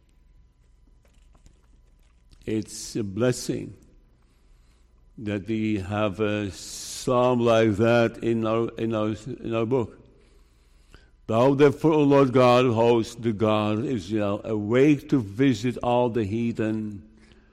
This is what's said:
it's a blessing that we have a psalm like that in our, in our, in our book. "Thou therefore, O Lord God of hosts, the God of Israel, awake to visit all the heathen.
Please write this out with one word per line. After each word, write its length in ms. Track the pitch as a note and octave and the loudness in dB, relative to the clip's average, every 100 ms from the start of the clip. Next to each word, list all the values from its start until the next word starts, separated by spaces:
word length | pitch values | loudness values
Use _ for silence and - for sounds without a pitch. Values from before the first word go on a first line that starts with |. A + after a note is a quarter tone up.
| _ _ _ _ _ _ _ _ _ _ _ _ _ _ _ _ _ _ _ _ _ _ _ _ | _ _ _ _ _ _ _ _ _ _ _ _ _ _ _ _ _ _ _ _ _ _ _ _
it's 520 | - A2 G2+ - - - | -8 -6 -6 -14 -12 -8
a 80 | |
blessing 680 | G2+ G2 B2 B2+ - A#2+ G#2 - _ _ _ _ _ _ _ _ _ _ _ _ _ - | -8 -2 -2 -2 -6 -8 -10 -18 _ _ _ _ _ _ _ _ _ _ _ _ _ -14
that 260 | G#2+ G#2 F#2+ | -8 -6 -4
we 320 | A2 G#2+ G#2+ | -4 -2 -4
have 400 | F2+ G#2 G#2+ F#2 | -4 -2 -2 -2
a 300 | G#2+ G#2 G2+ | -2 -2 -6
psalm 880 | - - - - - - B2 B2+ B2 | -10 -16 -16 -14 -8 -2 2 2 2
like 360 | A#2 A2+ A2+ G2 | 2 4 4 2
that 420 | A#2 A#2+ A#2 - | 2 4 2 -2
in 220 | A#2 A2+ A2 | -4 -2 -2
our, 220 | A2+ A#2 - | -2 -4 -4
in 160 | A2+ | -4
our, 200 | A2+ G#2+ G#2+ - - | -2 -4 -6 -10 -12
in 120 | A2+ | -6
our 120 | A2+ A2+ | -4 -2
book. 320 | C3 G#2 - - _ _ _ _ _ _ _ _ - _ _ - | -2 -4 -10 -20 _ _ _ _ _ _ _ _ -20 _ _ -2
"Thou 280 | A2 C3 | 2 2
therefore, 380 | C#3 C#3+ C#3+ D3+ | 6 4 4 2
O 100 | D#3 | 4
Lord 300 | C#3+ C#3 C3+ | 4 6 4
God 320 | B2+ B2+ B2 | 6 6 6
of 100 | B2+ | 4
hosts, 400 | A2 A#2 A#2+ A2 - | 2 4 2 0 -6
the 160 | A#2 | -6
God 460 | G#2 G#2+ G#2+ G#2+ G#2+ | 0 0 2 0 -2
of 60 | |
Israel, 560 | D3 A#2+ F2+ G#2+ G2+ G#2 | -4 -6 -4 -4 -2 -4
awake 640 | - G#2+ G#2 A#2+ D3 C#3 - | -4 -4 0 4 4 4 0
to 100 | C#3+ | -2
visit 560 | G2+ G2+ C#3 A2 B2 A2+ | -2 0 0 2 -2 -4
all 300 | B2 A#2+ B2 | 0 0 0
the 140 | A#2 | -2
heathen. 760 | G2 A2+ A#2 A2 A2 A2 G#2+ G#2 - _ _ - _ | -4 -2 -4 -4 -4 -4 -8 -12 -18 _ _ -20 _